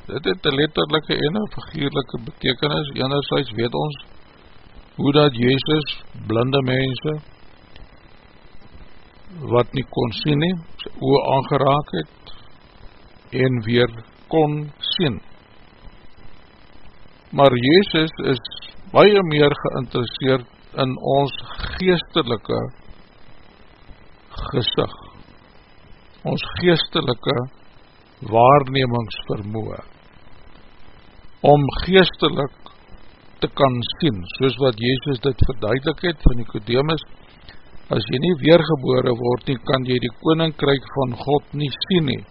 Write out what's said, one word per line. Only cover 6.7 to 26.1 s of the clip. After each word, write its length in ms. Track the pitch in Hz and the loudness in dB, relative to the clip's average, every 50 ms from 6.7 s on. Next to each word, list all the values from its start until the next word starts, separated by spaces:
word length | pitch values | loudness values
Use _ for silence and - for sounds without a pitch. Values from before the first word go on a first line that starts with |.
| 127 127 135 135 131 120 - 151 156 151 151 - - - - - - - - - - - - - - - - - - - - - - - - - - - - - - - - - - - - - - - - - 196 175 | 0 0 0 -2 -4 -4 -6 -6 -6 -6 -10 -16 -20 -20 -20 -20 -20 -20 -20 -20 -20 -20 -20 -20 -20 -20 -20 -20 -20 -20 -20 -20 -20 -20 -20 -20 -20 -20 -20 -18 -20 -20 -20 -18 -20 -20 -20 -20 -20 -20 -20 -18 -16 -14
wat 320 | 147 113 110 120 123 - - | -6 0 2 2 2 2 -2
nie 120 | 139 123 | -6 -6
kon 280 | - - - 127 123 104 | -4 -4 -4 -2 -2 -4
sien 260 | - - 151 151 143 | -4 -2 0 0 2
nie, 140 | 156 175 190 170 165 - - | 2 0 -2 -4 -6 -12 -16
sy 160 | - - - - | -16 -14 -14 -12
oë 280 | - - 131 135 139 - 135 | -6 0 2 2 4 4 2
aangeraak 640 | 131 135 127 - 147 139 135 139 135 147 147 - - | 0 0 2 0 0 2 2 2 2 2 0 -4 -6
het 380 | 175 151 - - - - - - - - - - - - - - - - - - - - - - - - - - | -8 -8 -8 -12 -20 -20 -18 -18 -18 -18 -20 -20 -20 -20 -20 -20 -20 -20 -20 -20 -20 -20 -20 -20 -20 -20 -10 -2
en 280 | 127 127 131 127 123 110 | 0 0 2 2 0 -2
weer 320 | 110 120 120 123 120 117 117 - - - - - | 0 2 4 2 2 0 -8 -18 -20 -20 -20 -12
kon 320 | - - 160 156 147 147 151 151 147 143 - - | -2 2 2 2 2 0 -4 -8 -10 -12 -10 -8
sien. 320 | - - - 185 147 113 85 - - - - - - - - - - - - - - - - - - - - - - - - - - - - - - - - - - - - - - - - - - | -6 -2 0 0 0 0 -2 -8 -14 -20 -20 -20 -20 -20 -20 -20 -20 -20 -20 -20 -20 -20 -20 -20 -20 -20 -16 -16 -16 -16 -16 -18 -20 -20 -20 -20 -20 -20 -20 -20 -18 -20 -20 -20 -20 -20 -20 -20 -12
Maar 280 | - 147 139 139 127 | 0 4 4 6 6
Jezus 560 | 123 120 131 151 185 208 - - 165 156 160 - - - | 4 4 6 6 6 6 4 0 0 0 0 -4 -4 -2
is 160 | - 135 123 - - - - - - - - - - | -2 -2 -2 -4 -12 -16 -16 -18 -18 -18 -18 -18 0
baie 340 | - 127 156 202 208 202 190 | 4 6 8 8 8 6 4
meer 320 | 165 151 147 147 143 143 | 2 2 4 4 4 4
geïnteresseerd 1200 | - - 143 - 131 131 117 - 139 120 113 - - 127 131 131 131 123 - - - - - - | 0 -4 -4 -4 -4 -6 -4 -4 -4 -4 -4 -6 -4 0 0 0 0 0 -6 -18 -20 -20 -14 -4
in 160 | - 135 131 127 139 - - | -2 -2 -2 -2 -4 -2 0
ons 300 | 139 139 143 135 - - - - - - - | 2 2 2 0 -2 -10 -12 -12 -10 -10 -8
geestelike 960 | - - - 185 185 180 165 - - - 175 151 120 120 104 - - 120 117 117 120 - - - - - - - - - - - - - - - - - - - - - - - - - - - - - - - - - - | -8 -6 -2 2 2 2 2 0 -2 -2 -2 0 0 -2 -4 -2 -4 -4 -2 -2 -6 -10 -14 -20 -20 -20 -20 -20 -20 -20 -20 -20 -20 -20 -20 -20 -20 -20 -20 -20 -20 -20 -20 -20 -20 -20 -20 -20 -20 -20 -20 -20 -18 -12 -12
gesig, 580 | - - - - 120 - - - - - - - - - - - - - - - - - - - - _ - - - - - - - - | -10 -6 -4 -2 -2 -2 -2 -2 -2 -2 -4 -12 -20 -20 -20 -20 -20 -20 -20 -20 -20 -20 -20 -20 -20 _ -20 -20 -20 -20 -20 -20 -20 -20